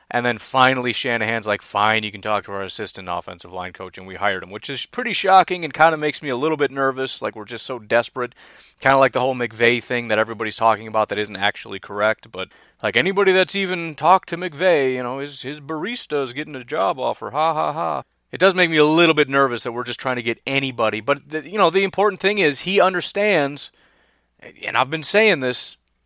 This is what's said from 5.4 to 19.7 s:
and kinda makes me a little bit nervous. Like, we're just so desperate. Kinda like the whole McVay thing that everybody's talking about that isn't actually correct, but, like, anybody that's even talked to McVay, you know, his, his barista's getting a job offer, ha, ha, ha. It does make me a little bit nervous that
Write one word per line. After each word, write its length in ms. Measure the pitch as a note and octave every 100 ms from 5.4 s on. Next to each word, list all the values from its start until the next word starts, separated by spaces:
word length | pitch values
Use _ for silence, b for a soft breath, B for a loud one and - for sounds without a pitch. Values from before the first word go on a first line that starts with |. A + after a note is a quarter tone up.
| F3 F3+
and 80 | D#3+
kinda 260 | C3 D#3+ D#3
makes 260 | D3+ -
me 60 | D3+
a 60 | A#2+
little 220 | D3+ D#3
bit 140 | C#3
nervous. 500 | C#3 C3+ C3 C3+ -
Like, 140 | A2 G#2+
we're 100 | G#2
just 180 | A#2
so 140 | - B2
desperate. 560 | G#2+ A#2 A#2 - B2 _ B B B B
Kinda 180 | C3+ C3+
like 140 | C3+
the 80 | A#2+
whole 160 | C3 B2+
McVay 480 | A#2+ A2 A#2 A#2+
thing 240 | - B2 A#2
that 100 | G#2+
everybody's 380 | A2 A2 A2 -
talking 320 | A#2 G#2+ A2
about 220 | A2 G#2+
that 100 | G#2
isn't 160 | G#2 G2
actually 440 | G2+ - A2+ F#2+
correct, 520 | - G2+ G#2+ A2 A#2
but, 180 | F#2 F#2 b b b
like, 160 | G#2+ A2+
anybody 340 | D#3 G3 F#3+
that's 220 | F#3 F#3 G3
even 380 | F#3+ F3 E3
talked 360 | D3+ D3+ F#3 -
to 80 | E3+
McVay, 580 | F3+ C#3+ F#3 D#3+ C3+ B2+
you 80 |
know, 160 | B2 C3+
his, 240 | C#3+ C#3+
his 180 | B2+ D3+
barista's 720 | C#3+ D#3 G#3+ B3 - D3 C3+
getting 220 | B2+ D3+ C#3
a 80 |
job 340 | A#2 D3+ F#3+ D3
offer, 320 | B2 A2+ A2
ha, 240 | B2+ D#3+
ha, 180 | D3+ D#3
ha. 320 | D3 E3 C#3+ - _ _
It 80 | -
does 160 | F#3 F3+
make 160 | F3
me 60 | D#3+
a 80 | D3+
little 280 | D#3+ E3+
bit 160 | D3+ C#3+
nervous 320 | C#3 C3+ A#2
that 120 | B2+